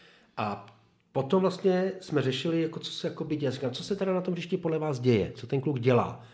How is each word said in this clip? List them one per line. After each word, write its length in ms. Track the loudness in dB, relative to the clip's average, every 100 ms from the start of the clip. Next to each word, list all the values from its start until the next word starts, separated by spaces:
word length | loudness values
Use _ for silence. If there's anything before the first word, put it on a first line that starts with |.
| -20 -20 _ -6
A 300 | -4 -4 -12 -20 _ _ _
potom 280 | -4 2 4
vlastně 520 | 2 2 2 2 0 -4
jsme 220 | -2 0
řešili, 400 | 0 0 0 0
jako 180 | 0 -4
co 100 | -10
se 160 | -6 -6
jako 160 | -6
by 120 | -4 -2
děje. 140 | -2
Říkám, 180 | -2 -4
"Co 140 | -6
se 120 | -6 -2
teda 160 | 0
na 60 | 0
tom 140 | -2
hřišti 220 | -4 -4 -2
podle 220 | 0 0
vás 200 | -2 2
děje? 320 | 4 4 4
Co 120 | -4 -4
ten 140 | -2
kluk 200 | 0 2
dělá?" 400 | 4 4 4 -4 -16